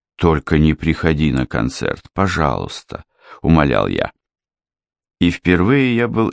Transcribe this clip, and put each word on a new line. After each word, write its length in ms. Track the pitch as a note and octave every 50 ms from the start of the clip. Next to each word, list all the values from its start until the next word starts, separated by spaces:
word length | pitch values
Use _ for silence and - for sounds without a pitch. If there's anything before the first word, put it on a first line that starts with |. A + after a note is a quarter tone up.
| _ _ _
«Только 400 | - - E2+ D#2+ D2 - - D#2+
не 160 | D2+ D2+ D#2 D2+
приходи 580 | - - E2 D#2 - - E2 D#2 D2 D#2 D2
на 140 | B1+ B1+ B1
концерт, 640 | - - A#1+ A1+ B1+ - - - G1+ - - - - _
пожалуйста», 920 | - G2 F#2+ F2+ F2+ D#2 C#2 A1 G1+ G1+ - - - - _ - - - _ _ _ _ - - -
умолял 460 | - D#2 E2 D#2 D2 C2+ A#1 G1+ G1+
я. 240 | G1+ G1+ G1+ G1+ - - _ _ _ _ _ _ _ _ _ _ _ _ _ _ _ _ _ _ _ _ _
И 120 | E2+ E2+
впервые 640 | - - - F2 F2+ E2+ F2+ A2 C#3 C#3 C3 B2+ A#2
я 120 | A#2 A#2+
был 220 | A2+ A2+ A2 A2+ -